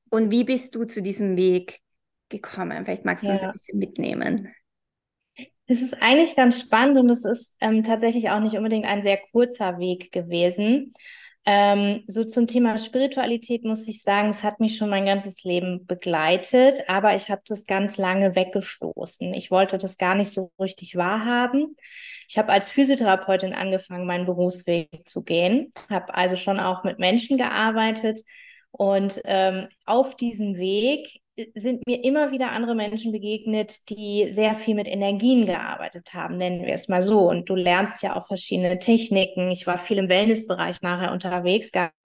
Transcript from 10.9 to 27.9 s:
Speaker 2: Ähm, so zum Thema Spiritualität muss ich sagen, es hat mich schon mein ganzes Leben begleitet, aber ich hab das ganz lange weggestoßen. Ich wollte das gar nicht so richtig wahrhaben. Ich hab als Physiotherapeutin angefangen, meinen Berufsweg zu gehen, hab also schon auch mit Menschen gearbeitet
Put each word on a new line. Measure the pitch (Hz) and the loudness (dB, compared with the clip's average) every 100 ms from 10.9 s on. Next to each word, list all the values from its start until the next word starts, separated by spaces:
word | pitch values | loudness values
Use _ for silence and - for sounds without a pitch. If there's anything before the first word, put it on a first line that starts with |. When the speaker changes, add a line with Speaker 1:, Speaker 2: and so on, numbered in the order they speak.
| - - - - _ - | -16 -20 -20 -20 _ 2
Speaker 2:
Ähm, | 202 202 202 202 208 - | 6 6 4 2 -2 -4
so | 214 | -4
zum | 220 247 233 | -2 0 2
Thema | 240 240 214 | 2 2 0
Spiritualität | - 254 277 269 233 233 233 233 | -4 -2 0 -2 -2 -2 -4 -4
muss | 226 220 220 | -4 -6 -6
ich | 214 | -6
sagen, | - 202 214 | 0 2 2
es | 208 | 0
hat | 208 - | -2 0
mich | 220 - | -2 0
schon | 208 | -2
mein | 196 196 | 0 2
ganzes | 196 202 - | 0 -2 -8
Leben | 185 175 180 180 - | -4 -2 -2 -6 -6
begleitet, | 180 180 165 156 180 - 254 262 269 - | -6 -2 0 2 0 2 6 6 4 0
aber | 190 208 | 2 4
ich | 196 - | 2 -2
hab | 196 - | -8 -6
das | 208 | -8
ganz | - 196 202 - | -4 -2 -2 -2
lange | 185 190 196 180 | 0 2 2 2
weggestoßen. | 185 202 - - - - - - 180 | 0 -2 -6 -8 -10 -8 -12 -10 -8
Ich | 190 - | -8 0
wollte | 185 196 190 | 2 2 0
das | 190 - | -6 -2
gar | 185 | 0
nicht | 196 202 | 0 0
so | - 180 - | -4 -8 -6
richtig | 190 - - 175 | -8 -8 -10 -4
wahrhaben. | 180 220 226 240 247 269 311 - - - - - - | -2 -2 0 0 2 0 -2 -8 -20 -20 -20 -18 -6
Ich | - | -2
hab | 220 | 2
als | 202 - | 2 2
Physiotherapeutin | - 269 262 214 190 - 190 190 | 2 2 4 4 2 2 0 0
angefangen, | - 190 190 - 180 180 | -4 -2 -2 -4 -8 -4
meinen | 180 180 | -2 -2
Berufsweg | 175 180 180 - 170 156 156 - | 0 0 -2 -2 -2 -2 -14 -12
zu | - | -10
gehen, | - 170 180 247 339 - - | -2 0 2 2 0 -12 -6
hab | 190 - | -6 -4
also | - 185 185 | -2 0 0
schon | - 190 | -2 -2
auch | 185 185 | -2 -2
mit | 190 - | -4 0
Menschen | 185 233 - 269 | 2 2 2 0
gearbeitet | 247 - 220 220 220 | 0 0 0 0 0